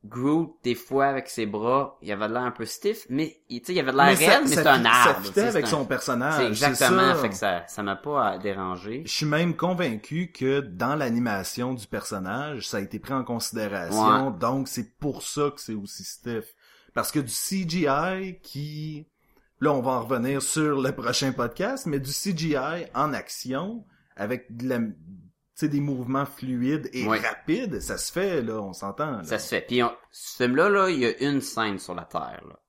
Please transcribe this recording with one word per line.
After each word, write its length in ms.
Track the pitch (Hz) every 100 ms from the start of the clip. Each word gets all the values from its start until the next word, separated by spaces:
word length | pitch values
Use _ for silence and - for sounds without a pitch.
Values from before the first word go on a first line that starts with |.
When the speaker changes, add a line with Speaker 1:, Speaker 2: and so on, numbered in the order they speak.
| 104
Speaker 1:
Groot, 520 | 120 135 160 160 -
des 120 | 123 120
fois, 320 | - 135 139
avec 200 | 135 131
ses 180 | - 107
bras, 500 | 104 113 131 135 -
il 100 | 90
avait 160 | 101 107
l'air 160 | 117
un 80 | 123
peu 140 | - 110
stiff, 400 | - 202 226 -
mais, 320 | 135 160 - _
tu 100 | 120 -
sais, 80 |
il 60 | 180
avait 120 | 131
l'air 140 | 135 139
Speaker 2:
Mais 100 | 139
ça, 220 | 160 240
Speaker 1:
raide, 60 | 302
mais 80 | 165
Speaker 2:
ça 60 |
Speaker 1:
c'est 40 | 151
un 80 | 131
Speaker 2:
fit, 60 |
ça 60 | 117
Speaker 1:
arbre, 280 | 120 123 -
Speaker 2:
fitait 120 | 98
Speaker 1:
tu 0 |
sais, 140 | 202 233
Speaker 2:
avec 200 | 196 139
Speaker 1:
c'est 60 |
un 40 | 156
Speaker 2:
son 60 | 127
personnage, 480 | 131 - 120 135 151
Speaker 1:
c'est 80 |
Speaker 2:
c'est 60 | 123 107 143
Speaker 1:
exactement, 420 | 123 131 120 -
Speaker 2:
ça. 20 | -
Speaker 1:
fait 140 | 123
que 60 | 95
ça, 280 | 101 87 85
ça 160 | -
m'a 120 | 101 98
pas, 400 | 147 143 110 92
euh, 20 |
dérangé. 680 | 101 98 92 90 101 123 160
Speaker 2:
Je 60 |
suis 140 | - 151
même 320 | 151 175 156
convaincu 760 | 170 180 165 110 - 156 180
que 280 | - 131 139
dans 340 | 127 90 123 151
l'animation 760 | 131 117 120 98 90 - 123
du 140 | 127 -
personnage, 800 | 107 - 101 92 117 151 135 -
ça 80 | 110
a 40 |
été 180 | 98 107
pris 140 | -
en 100 | 135
considération, 1040 | 120 117 - 117 104 98 85 104 110 107 135
Speaker 1:
Ouais. 80 | 92
Speaker 2:
donc 280 | 117 135 131
c'est 280 | - 110 _
pour 260 | 147 -
ça 260 | - 147 147
que 60 | 143
c'est 140 | - 107
aussi 280 | 98 -
stiff. 420 | 92 - 120 113 - _ _ _ _
Parce 180 | - -
que 80 | 156
du 140 | 123
C 320 | - - 190 175
G 200 | 175 147
I 500 | 139 175 185 190 170
qui... 640 | - 143 147 151 156 151 160 _ _ _ _ _
Là, 140 | 143
on 80 | 139
va 120 | 123
en 80 | 127
revenir 380 | 113 127 123 139
sur 360 | 135 160 151 139
le 120 | 131
prochain 380 | - 117 123 139
podcast, 520 | 127 120 - 196 262 175
mais 120 | 143
du 120 | 131
C 260 | - 202 165
G 120 | 160
I 340 | 143 139 175 165
en 200 | 120 147
action, 680 | 117 - - 127 131 190 233 - _ _ -
avec 400 | 104 123 - 117
de 120 | 127
la, 100 | 120
tu 140 | 113 82 80 95 - _ _
sais, 140 | - 151
des 100 | 143
mouvements 460 | 143 131 123 135 139
fluides 640 | - 131 127 127 156 -
et 120 | 127 107
Speaker 1:
Ouais. 120 | 110
Speaker 2:
rapides, 600 | 113 113 - 185 240 113
ça 180 | - 101
se 120 | -
fait, 300 | 170 196 165
là, 180 | 113 110
on 120 | 98
s'entend, 440 | 90 98 98 151 117
là. 60 |
Speaker 1:
Ça 140 | 82 110
se 100 | -
fait. 120 | 110 -
Puis 160 | 123
on... 80 | 120 - _
ce 320 | - - -
film-là, 260 | 123 131 190
là, 200 | 202 190
il 80 | 156
y 60 | 120
a 160 | -
une 180 | 139 139
scène 360 | 135 - 110 95
sur 160 | -
la 120 | 87 85
Terre, 360 | - 62 - -
là. 80 | -